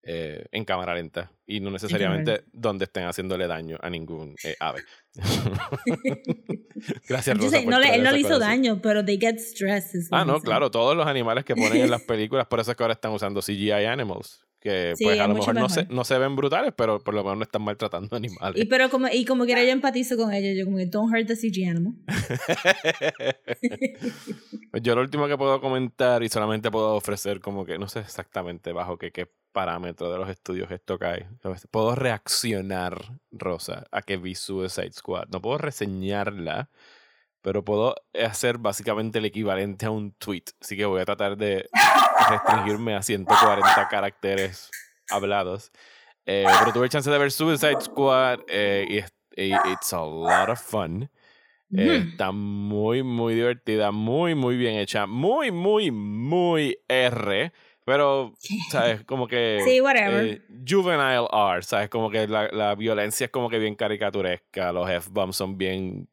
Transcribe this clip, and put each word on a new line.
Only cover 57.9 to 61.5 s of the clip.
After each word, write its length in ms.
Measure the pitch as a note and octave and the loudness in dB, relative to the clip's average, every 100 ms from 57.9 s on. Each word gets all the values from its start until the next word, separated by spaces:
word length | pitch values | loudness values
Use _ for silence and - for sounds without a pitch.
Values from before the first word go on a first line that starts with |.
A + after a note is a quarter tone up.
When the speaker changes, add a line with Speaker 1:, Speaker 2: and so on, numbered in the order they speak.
| C#3 C#3+ C#3 B2 - | 2 4 2 -2 -10
Speaker 2:
<laughs> 280 | - G3+ E3+ | -10 -8 -4
Speaker 1:
¿sabes? 340 | C3+ A#2 A2 | 0 2 0
Como 220 | A2+ C3 A#2+ | -4 -4 -2
que, 340 | B2 A#2 G#2 | 0 2 4
Speaker 2:
Sí, 160 | G2 B3+ | 4 6
whatever. 460 | C4+ B3+ G3+ G3 A3 | 6 4 4 2 0
Speaker 1:
eh, 160 | G#3 _ A#2 B2+ | -4 _ -16 0
juvenile 580 | G3 F3+ D#3+ C3+ B2+ A#2+ | 2 4 2 4 2 2
R, 300 | G#2+ G2+ | 2 2